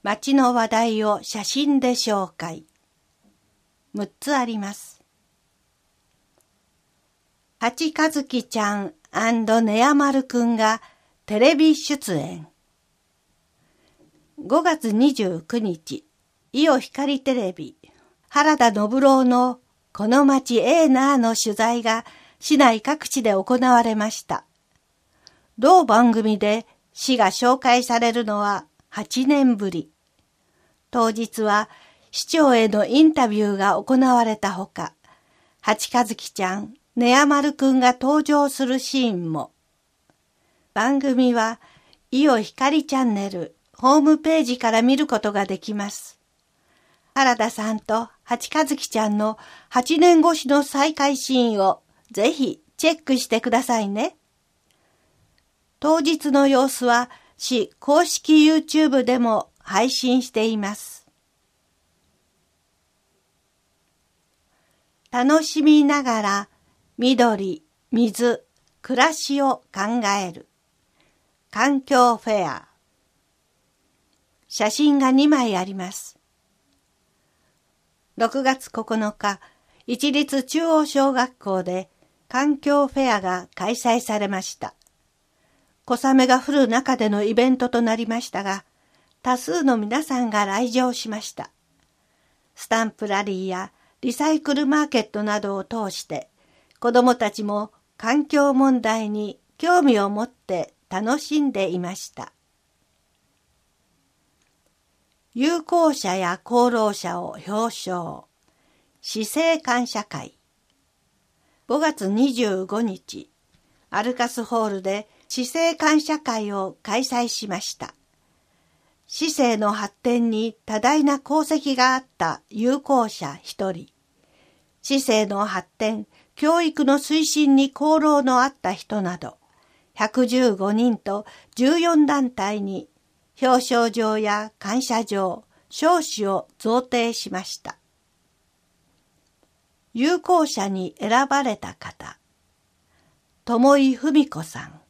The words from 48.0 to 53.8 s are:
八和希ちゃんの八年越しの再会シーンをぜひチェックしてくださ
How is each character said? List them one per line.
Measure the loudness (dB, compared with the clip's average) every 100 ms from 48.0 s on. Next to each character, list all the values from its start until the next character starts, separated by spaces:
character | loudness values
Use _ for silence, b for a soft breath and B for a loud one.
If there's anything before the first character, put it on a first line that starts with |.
| -4 _
八 | -8 -8 -4
和 | -2
希 | -2 -4 -6
ち | -2
ゃ | 0
ん | 0
の | -2 -4 B B B
八 | -2 0 4
年 | 6 8
越 | 6 2
し | 0
の | 0
再 | 0 0 -2
会 | 0 -2 -2
シ | -2
ー | 0 2 2
ン |
を | 0 0 _ _ _
ぜ | 0 0
ひ | 0 -4 -4 _ -2
チ | 0
ェ |
ッ | 0
ク | -2 -2
し | 0
て | -4
く | 0
だ | -2
さ | 0 -2